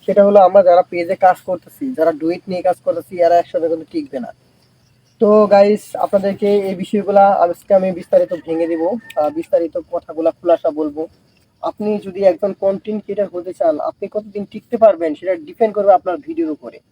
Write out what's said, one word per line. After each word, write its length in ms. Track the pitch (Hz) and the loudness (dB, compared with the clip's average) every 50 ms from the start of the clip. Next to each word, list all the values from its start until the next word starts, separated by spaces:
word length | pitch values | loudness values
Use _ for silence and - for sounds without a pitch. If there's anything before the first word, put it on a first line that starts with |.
| _ | _
সেটা 180 | - 190 202 202 | 0 2 4 4
হলো 140 | 202 202 202 | 6 6 6
আমরা 220 | 190 180 190 202 185 | 6 6 6 4 4
যারা 200 | 180 175 175 180 _ | 6 4 4 2 _
পেজে 240 | - 175 170 170 185 | -4 -8 -4 -4 -4
কাজ 220 | - - 185 180 - _ | 2 2 2 2 2 _
করতেছি, 480 | - - 170 _ - - _ 147 135 127 | -8 -8 -8 _ -20 -14 _ -10 -8 -4
যারা 160 | 143 160 165 165 | 0 0 0 0
ডুয়েট 280 | 143 156 165 175 175 _ - | -2 -4 -4 -4 -4 _ -8
নিয়ে 140 | 185 180 160 | -8 -2 -2
কাজ 120 | 185 175 - _ | -2 -2 -2 _
করতেছি, 380 | 185 175 170 160 _ 196 175 170 | -6 -6 -6 -8 _ -2 0 2
এরা 160 | 165 170 175 | 4 4 2
একসাথে 300 | 170 - - 180 160 165 | 0 0 -4 -2 -2 -2
কিন্তু 180 | 165 165 160 _ - | -4 -4 -6 _ -8
টিকবে 280 | 165 147 135 - 131 | -8 -8 -8 -10 -12
না। 80 | 117 110 - _ _ _ _ _ _ _ _ _ _ _ _ _ _ _ _ _ | -12 -12 -16 _ _ _ _ _ _ _ _ _ _ _ _ _ _ _ _ _
তো 260 | 226 208 208 214 214 | 2 4 4 4 4
গাইস, 500 | 202 196 202 202 202 214 202 - - - | 4 6 4 6 4 2 -2 -4 -12 -6
আপনাদেরকে 500 | - - - - 196 190 202 196 - 214 | -4 -4 0 0 0 0 0 -4 -2 0
এই 280 | 202 202 208 196 196 190 | 0 0 0 0 -2 -6
বিষয়গুলা 500 | 175 185 - - 208 196 185 196 202 196 | -8 -8 -4 -4 -4 -2 2 4 6 6
আজকে 480 | 196 196 - - 175 175 - - _ 202 | 6 4 2 2 0 0 -6 -2 _ 2
আমি 180 | 190 185 190 185 | 2 2 0 -4
বিস্তারিত 420 | 165 190 _ - 185 175 170 180 165 - | -6 -6 _ 2 2 2 2 -4 -10 -6
ভেঙে 200 | 160 165 160 170 | -6 -2 -2 -2
দিব, 160 | 165 170 160 160 | -2 -2 -2 -2
আহ, 460 | 175 220 233 _ - - 165 151 151 | -2 -2 -4 _ -8 -4 -4 -4 -2
বিস্তারিত 480 | 147 160 165 _ - 175 170 160 _ 180 160 _ 175 | -4 -6 -6 _ -2 0 0 -2 _ -10 -10 _ -10
কথাগুলা 380 | 170 _ - 160 156 160 165 | -10 _ -8 -10 -2 -2 -2
খুলাসা 400 | 156 _ - 175 170 - _ 165 | -4 _ 0 0 0 2 _ -4
বলবো। 360 | 147 151 156 151 143 151 160 175 _ _ _ _ _ _ _ _ _ _ - | -2 -2 -6 -6 -6 -8 -12 -12 _ _ _ _ _ _ _ _ _ _ -10
আপনি 360 | - - _ 214 214 214 208 - | -10 -8 _ -4 -4 -4 -4 -6
যদি 160 | 196 175 190 196 | -10 -8 0 2
একজন 280 | 190 175 - - 196 196 _ | 2 2 2 -4 -6 -6 _
কনটেন্ট 420 | - 196 202 180 _ 214 214 208 - | -2 -2 -2 -2 _ -8 -8 -8 -8
ক্রিয়েটার 260 | - 202 190 202 175 165 | -8 -4 -4 -4 -4 -6
হতে 200 | 180 170 180 175 | -10 -10 -10 -8
চান, 280 | _ 190 165 151 147 | _ 0 0 0 -2
আপনি 280 | - - - _ 208 196 - | -4 -8 -8 _ -14 -8 -8
কতদিন 320 | 214 208 214 196 208 202 | -10 -10 -8 -10 -10 -10
টিকতে 320 | - - 214 _ _ - | -10 -12 -18 _ _ -4
পারবেন 380 | 226 220 214 190 165 170 160 151 | 2 2 2 2 2 -4 -6 -6
সেটা 200 | - - 185 185 | -6 -6 -6 -6
ডিপেন্ড 400 | 175 151 147 - _ 233 214 196 | -6 -8 -18 -4 _ -2 -2 -2
করবে 180 | 208 202 196 190 | -2 2 2 2
আপনার 240 | 180 _ 185 180 - - | 2 _ -4 -8 -8 -10
ভিডিওর 240 | - 165 - - 156 | -12 -6 -6 -6 -6
উপরে। 280 | 151 - - 226 208 220 _ _ | -6 -10 -12 -18 -18 -18 _ _